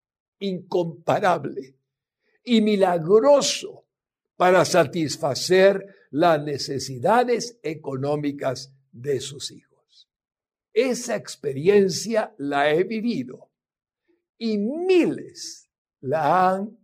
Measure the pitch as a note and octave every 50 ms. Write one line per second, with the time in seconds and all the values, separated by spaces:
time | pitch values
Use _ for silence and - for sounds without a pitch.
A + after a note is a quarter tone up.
0 | _ _ _ _ _ _ _ _ G3 G3 F#3 E3 - _ - F3+ E3+ E3+ D#3 -
1 | _ - C3 E3+ G#3 F#3 E3+ D#3 C3 C#3 C#3 C3+ - - _ _ _ _ _ _
2 | _ _ _ _ _ _ _ _ _ A#3+ A#3+ A3 G#3 G#3+ G#3+ G3 F#3+ F#3 F3+ F3
3 | D#3 E3 G3+ A3 A#3+ C#4+ D4 C4+ G#3 - - - - - - - _ _ _ _
4 | _ _ _ _ _ _ _ _ F3+ F3+ F#3 F3+ D#3 - - F3+ D#3+ B2+ - F3
5 | D#3 C3 - - - C#3+ B2+ - - - F#3 F#3+ F#3+ G3 G3 F#3+ - - _ _
6 | _ _ - C#3+ F3 F3 D#3+ D3 D3 D3+ C#3+ B2+ - D#3 C#3+ B2+ - - C3 A#2+
7 | A#2+ F3 A3 B3 B3 B3 A#3+ A3 - - - _ - D3+ D#3+ D3+ - D3+ C3+ B2+
8 | C3+ C#3+ D3+ D3+ D3 C#3+ C#3 C#3+ C3+ C3+ B2 - - - _ _ _ _ _ A#2
9 | B2 C#3+ C#3 A#2+ - - D3 - - - - - _ _ _ _ _ _ _ _
10 | _ _ _ _ _ _ _ _ _ _ _ _ _ _ _ G#3+ B3+ C4 A#3+ A#3+
11 | A#3+ A#3+ A3 G3+ - - - - - D3 C3+ C3 D3+ F#3 G3+ G#3 G3 F#3+ D#3+ -
12 | - G#3 A3+ G#3+ E3+ E3 - - C#3+ C#3+ C#3+ C#3 C#3+ D3+ D3+ E3 F#3+ A3 A3+ A3
13 | G#3 A#3+ A3 D3 A#2+ B2 - - - _ _ _ _ _ _ _ _ _ _ _
14 | _ _ _ _ _ _ _ _ A3+ A3+ G#3+ G3+ G3+ A3+ C#4+ E4 F4+ F#4 F#4+ F4
15 | C#4+ F3 C3+ - - - - - - - - - _ _ _ _ _ _ _ _
16 | - B2+ C#3+ D#3+ D3+ C#3+ E3 F#3 F#3 F#3 F#3+ F#3+ G3+ A3+ - _